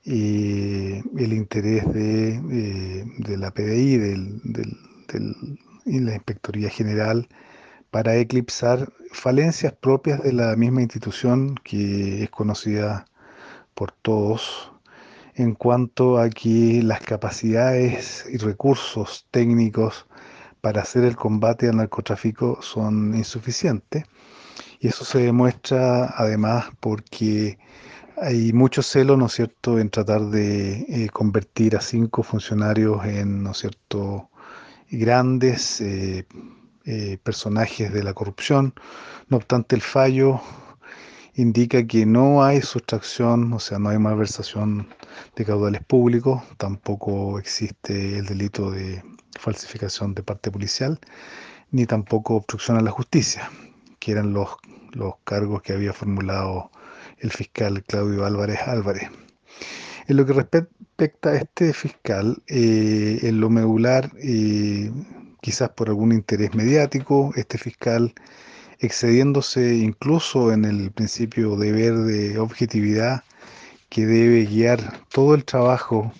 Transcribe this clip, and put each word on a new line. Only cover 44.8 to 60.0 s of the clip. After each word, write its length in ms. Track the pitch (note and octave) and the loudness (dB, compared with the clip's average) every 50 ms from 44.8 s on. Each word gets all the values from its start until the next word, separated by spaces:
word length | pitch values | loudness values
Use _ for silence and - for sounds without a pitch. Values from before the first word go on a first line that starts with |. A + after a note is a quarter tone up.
| G#2 - - _ - - - - - - _ | -6 -10 -16 _ -20 -20 -20 -20 -20 -16 _
de 100 | - A2 | -6 -4
caudales 380 | G#2 G#2 G2+ G#2 G2+ G2+ G2 - | -2 0 0 0 0 -2 -4 -2
públicos, 580 | _ C3+ B2+ A#2+ A#2+ A#2+ A#2 A#2+ C3+ C3 B2 - - - | _ 2 4 4 4 2 2 2 0 0 0 -6 -14 -10
tampoco 840 | _ - G2 G2 G2 _ - G#2 G2+ - G#2 G2+ G2 G2 G2 G2+ G2+ | _ -6 -6 -6 -8 _ -8 -6 -6 -4 -4 -4 -2 -2 -4 -4 -6
existe 800 | G2 - - - A2 G#2 - _ - - G2+ G2 G2 G2 G2+ G2+ | -6 -8 -6 -6 -6 -8 -8 _ -8 -6 -6 -4 -4 -4 -6 -6
el 60 | G2 | -6
delito 460 | G2 G#2 G2 G2+ G2+ - - G2+ G2 | -6 -4 -4 -4 -4 -4 -4 -4 -4
de 320 | F#2+ F#2+ F#2+ F#2+ F#2 F#2 - - - - _ _ - | -4 -6 -8 -8 -10 -12 -14 -18 -20 -20 _ _ -20
falsificación 760 | - - - G2+ - - - - G#2+ G#2 F#2 - - G#2+ G2+ F#2+ | -8 -6 -6 -6 -6 -10 -16 -10 -8 -8 -8 -6 -6 -6 -6 -6
de 100 | G2 G2 | -6 -6
parte 260 | - G2+ - - G#2+ | -8 -10 -6 -6 -8
policial, 480 | G2+ G2+ G2+ G2 - - C3 C#3 D#3+ - - _ - - - - - - - - - - _ _ | -6 -6 -6 -6 -4 -4 -2 -4 -4 -6 -8 _ -20 -20 -20 -20 -20 -20 -20 -20 -20 -20 _ _
ni 140 | - B2+ A#2 | 0 0 0
tampoco 500 | - A#2 A2 G2+ - A#2+ A2 A2 - A2+ | 2 0 -4 0 0 -2 -2 0 0 -2
obstrucción 420 | G#2+ - - - G#2 - - A#2 | -2 -2 -4 -10 -8 -2 0 2
a 40 | A2+ | 2
la 100 | A2 G#2+ | 2 0
justicia, 580 | G#2 - B2+ _ - D#3 - - - - - - - - - - _ _ _ _ - _ | 0 -4 -6 _ 0 0 0 0 -4 -8 -10 -16 -16 -20 -20 -20 _ _ _ _ -20 _
que 120 | - - G#2+ | -4 -2 -2
eran 180 | G#2 G#2 G#2 | 0 0 0
los, 180 | G2+ G2+ G2 - - - _ - - - - - - | -2 -2 -4 -4 -8 -18 _ -20 -20 -20 -20 -16 -10
los 220 | B2 G#2 F#2+ - _ _ | -8 -8 -8 -8 _ _
cargos 360 | - G2+ G#2 G#2 G2+ G#2 G2+ _ | -4 -2 -2 -2 -2 -4 -6 _
que 100 | - G2 | -6 -4
había 180 | G2 G2+ G2+ | -4 -4 -4
formulado 800 | F#2 - - G2+ G2 F#2+ F#2+ F#2+ F#2+ F#2+ F#2+ F#2+ F#2 F#2 - - _ - - - - - - - - | -6 -6 -4 -4 -2 -2 -2 -4 -4 -4 -4 -4 -6 -8 -10 -12 _ -20 -20 -20 -20 -20 -20 -20 -16
el 140 | _ - A2 | _ -8 -8
fiscal 520 | - - - _ _ - A2+ G2+ G2 G2 G2 | -8 -8 -12 _ _ -4 -2 -2 -2 -4 -6
Claudio 420 | - - G#2 G2+ G#2 G2+ G2+ G2+ | -4 -4 -2 -2 -2 -2 -2 -2
Álvarez 340 | G2+ G#2 G2+ G#2 G#2 G#2 - - | -2 -2 -2 -2 -2 -4 -4 -4
Álvarez. 440 | C3+ B2 A2+ G2 G2+ F#2+ G2 - - - - - _ _ _ _ _ - - - - - - - - - - | -4 -4 -2 -2 -2 -4 -4 -8 -12 -16 -20 -20 _ _ _ _ _ -20 -18 -16 -16 -16 -16 -16 -18 -18 -14